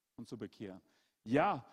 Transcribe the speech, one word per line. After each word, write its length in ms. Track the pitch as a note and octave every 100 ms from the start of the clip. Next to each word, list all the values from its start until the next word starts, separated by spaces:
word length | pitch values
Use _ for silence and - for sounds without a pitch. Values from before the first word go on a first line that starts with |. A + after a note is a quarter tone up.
| _ -
und 120 | A#2
zu 80 | A#2+
bekehren. 420 | G#2 - G#2 F#2 _ _ _ _
Ja, 420 | A2 C3+ F#3+ D#3+ -